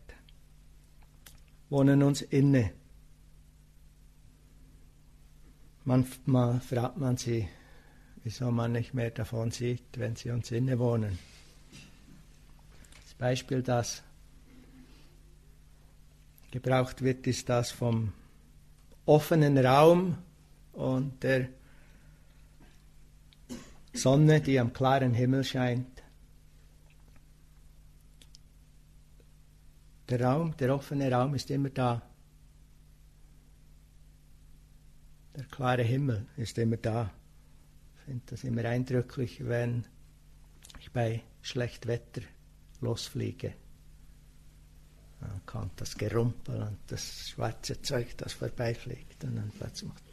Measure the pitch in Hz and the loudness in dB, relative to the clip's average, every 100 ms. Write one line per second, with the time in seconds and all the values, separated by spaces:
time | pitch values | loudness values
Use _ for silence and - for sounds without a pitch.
0 | - - - - - - - - - - | -20 -20 -20 -20 -20 -20 -20 -20 -20 -20
1 | - - - - - - - 143 139 139 | -20 -20 -20 -20 -20 -20 -2 4 6 6
2 | 139 143 - 139 143 135 101 - - - | 6 2 0 4 6 4 2 -4 -20 -20
3 | - - - - - - - - - - | -20 -20 -20 -20 -20 -20 -20 -20 -20 -20
4 | - - - - - - - - - - | -20 -20 -20 -20 -20 -20 -20 -20 -20 -20
5 | - - - - - - - - 131 127 | -20 -20 -20 -20 -20 -20 -20 -8 2 2
6 | 127 - - 127 120 123 - 120 123 190 | 2 -2 2 4 4 0 -2 -2 -2 -2
7 | 131 123 120 117 95 - - - - - | -2 -2 -2 -2 -4 -10 -20 -20 -20 -20
8 | - - 113 - 123 117 117 117 113 127 | -20 -12 -10 -6 -2 0 0 -2 -4 -4
9 | 117 113 107 113 113 - 123 123 - 127 | -4 -4 -6 -4 -4 -4 -4 -6 -8 -8
10 | 113 113 120 120 - 117 131 127 123 117 | -6 -6 -6 -6 -4 -2 0 2 2 0
11 | 107 92 - - - - - - - - | 0 -6 -10 -20 -20 -20 -20 -20 -20 -20
12 | - - - - - - - - - - | -20 -20 -20 -20 -20 -20 -20 -20 -20 -20
13 | - - 123 127 - 131 123 120 113 - | -18 -4 -2 -2 -2 -4 0 0 0 -8
14 | - - - - - - - 262 - - | -14 -20 -20 -20 -20 -20 -20 -20 -20 -20
15 | - - - - - - - - - - | -20 -20 -20 -20 -20 -20 -20 -20 -20 -20
16 | - - - - - 127 127 127 127 - | -20 -20 -20 -20 -14 -4 2 2 2 0
17 | 127 127 127 123 - 120 117 - 120 113 | -2 0 -2 -2 0 0 0 -2 0 0
18 | 110 - - - - - - - - - | -2 -6 -18 -20 -20 -20 -20 -20 -20 -2
19 | - 151 151 165 147 139 127 135 160 175 | 6 6 6 4 6 6 6 10 10 8
20 | 185 139 - - - - - - 131 131 | 4 -4 -8 -20 -20 -20 -16 -6 -2 -2
21 | 135 127 131 131 123 - - - - - | -2 -2 0 2 0 -8 -20 -20 -20 -20
22 | - - - - - - - - - - | -20 -20 -20 -20 -20 -20 -20 -20 -20 -20
23 | - - - - - - - - - - | -20 -20 -20 -20 -16 -16 -16 -20 -12 0
24 | 131 139 151 156 151 131 117 - 131 135 | 4 8 8 6 6 2 2 2 2 4
25 | 131 117 127 135 131 131 123 120 127 - | 2 2 2 2 0 0 0 -2 -6 -14
26 | - - - - - - - - - - | -20 -20 -20 -20 -20 -20 -20 -20 -20 -20
27 | - - - - - - - - - - | -20 -20 -20 -20 -20 -20 -20 -20 -20 -20
28 | - - - - - - - - - - | -20 -20 -20 -20 -20 -20 -20 -20 -20 -20
29 | - - - - - - - - - - | -20 -20 -20 -20 -20 -20 -20 -20 -20 -14
30 | - 127 127 143 165 156 127 139 - 143 | -4 0 2 2 -2 -2 0 0 -2 -2
31 | 135 123 131 135 - 139 139 131 123 117 | 0 2 0 -2 -4 -4 -2 0 0 -2
32 | - - - - - - - - - - | -6 -20 -20 -20 -20 -20 -20 -20 -20 -20
33 | - - - - - - - - - - | -20 -20 -20 -20 -20 -20 -20 -20 -20 -20
34 | - - - - - - - - - - | -20 -20 -20 -20 -20 -20 -20 -20 -20 -20
35 | - - - - 127 - 127 123 113 131 | -20 -20 -20 -16 -14 -4 0 0 2 0
36 | 143 107 117 - 113 - 113 113 113 110 | 0 -2 -6 -10 -8 -2 0 0 -2 -2
37 | 104 - - - - - - - - - | -4 -8 -20 -20 -20 -20 -20 -20 -20 -20
38 | - 127 - 120 131 117 113 123 127 127 | -12 -12 -12 -10 -4 -4 -2 -2 0 -2
39 | 123 - 117 - 123 120 120 117 - - | -2 -4 -6 -6 -4 -2 -2 -4 -8 -16
40 | - - - - - - - - - 123 | -20 -20 -20 -20 -20 -20 -20 -20 -8 -4
41 | 117 113 - - - 131 120 - 113 120 | -2 -4 -10 -16 -8 -6 -6 -6 -6 -6
42 | - - - - - - - - 120 113 | -6 -14 -14 -20 -20 -20 -20 -8 -6 -6
43 | - 120 110 - - - - - - - | -6 -6 -6 -6 -10 -10 -20 -20 -20 -20
44 | - - - - - - - - - - | -20 -20 -20 -20 -20 -20 -20 -20 -20 -20
45 | - - - 95 - 110 101 - - - | -20 -16 -12 -12 -10 -10 -8 -8 -10 -6
46 | 104 113 117 113 - 110 107 101 - 117 | -2 0 -2 -4 -8 -8 -8 -10 -10 -10
47 | - - - - 113 - - 117 - 131 | -10 -12 -12 -6 -6 -6 -10 -8 -4 -4
48 | 117 - - - 120 - 117 117 127 123 | -6 -8 -10 -8 -8 -4 -4 -4 -8 -14
49 | - - 131 117 104 - - - - - | -16 -12 -8 -6 -8 -10 -12 -12 -14 -14
50 | - | -18